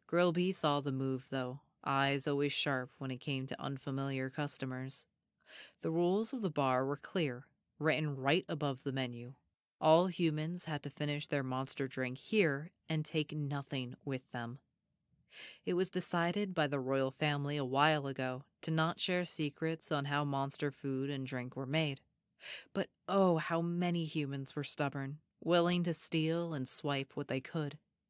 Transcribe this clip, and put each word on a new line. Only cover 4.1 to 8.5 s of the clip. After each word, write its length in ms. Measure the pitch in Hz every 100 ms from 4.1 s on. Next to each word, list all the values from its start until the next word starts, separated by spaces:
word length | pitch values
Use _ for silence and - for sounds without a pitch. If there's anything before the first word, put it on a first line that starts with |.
| 135 131
customers. 800 | 131 147 - 131 127 131 - - _ _ _ _ - - _
The 100 | 165
rules 420 | 165 175 196 226
of 100 | 254
the 80 | 196
bar 340 | 151 135 127
were 120 | 135 143
clear, 500 | - 190 151 123 - _ _ _
written 380 | 151 139 151 135
right 280 | 131 165
above 340 | -